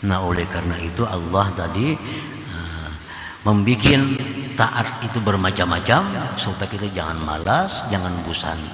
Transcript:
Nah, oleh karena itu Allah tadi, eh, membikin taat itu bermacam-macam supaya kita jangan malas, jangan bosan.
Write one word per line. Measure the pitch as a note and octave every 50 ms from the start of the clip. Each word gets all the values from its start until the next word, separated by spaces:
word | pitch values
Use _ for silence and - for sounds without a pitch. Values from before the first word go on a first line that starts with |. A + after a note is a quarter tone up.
| - G2+
Nah, | F#2+ F#2 F#2+
oleh | F2+ F2 F2 E2+ -
karena | - F2 F2 F2 E2+ E2
itu | E2 E2+ F2 - A#2
Allah | A2 F#2+ F2+ E2 E2 F2 G2 G2+ G2 F#2+
tadi, | - F2 E2 E2 G2 A#2+ D3+ D#3
eh, | - - A#2 D3+ D#3+ - - - - - - F#2 E2+ E2+ E2 E2 D#2+ D#2+ D2+ D#2 D#2 - - - - - - - - -
membikin | G#2+ G#2 G#2 G2+ A2 B2+ A2+ - C#3 C#3+ C#3 C#3 C#3 C3+ C3+ C3 - - - - - -
taat | - A#2+ A2 - A#2+ A2+ - - - -
itu | A2 - A#2+
bermacam-macam | A2 G#2 G2 G2 F#2+ F#2 F#2+ - F2+ E2+ E2+ E2+ - - A2+ D#3 G3 G3 G3 - D#3 B2+ F#2+ -
supaya | - A2 F#2+ F2 G2+ F#2+ -
kita | G2+ G2+ G2+ F#2+
jangan | F#2 E2 D#2+ E2 E2
malas, | D#2+ D2+ D#2 D#2 E2 F2+ A#2 D#3 F#3 G3 - - - B2 G2+
jangan | F#2+ F2+ F2+ F2+ F2 E2
bosan. | D#2+ E2 - - D#2+ D#2+ D#2 D#2 D#2